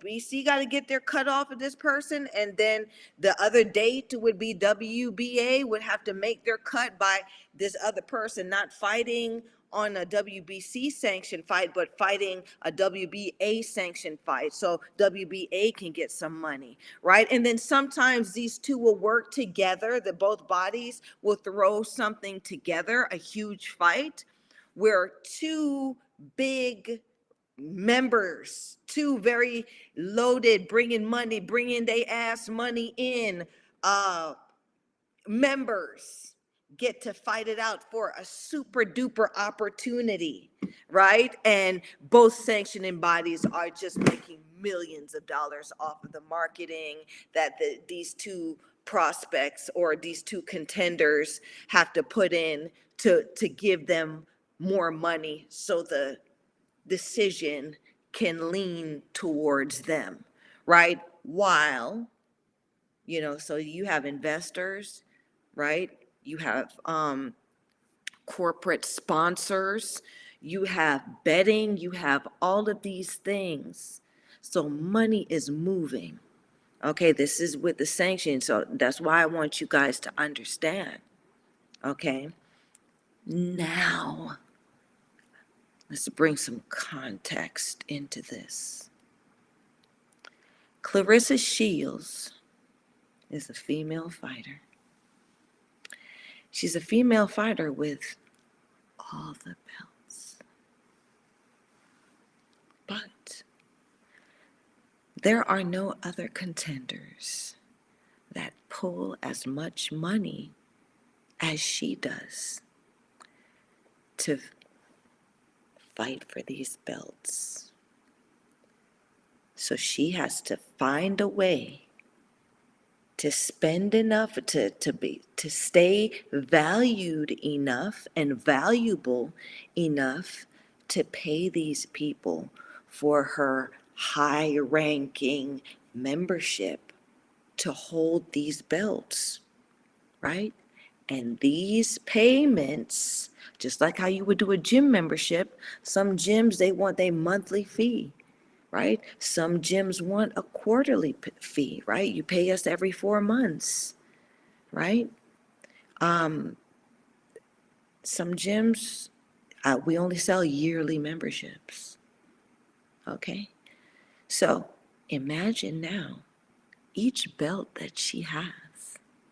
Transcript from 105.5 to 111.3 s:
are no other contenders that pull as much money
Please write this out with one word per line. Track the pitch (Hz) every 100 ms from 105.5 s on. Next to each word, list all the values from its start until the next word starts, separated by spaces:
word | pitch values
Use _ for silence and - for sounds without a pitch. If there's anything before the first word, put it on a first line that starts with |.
are | 190
no | 180 185 196 -
other | 180 180 170
contenders | - 185 165 160 139 123 - - - - - - - _ _ _ _ _ _ -
that | - - - -
pull | - 185 175 180 -
as | 131 - 131
much | 135 165 - -
money | 156 165 214 185 - 147 _ _ _ _ _ _ _ _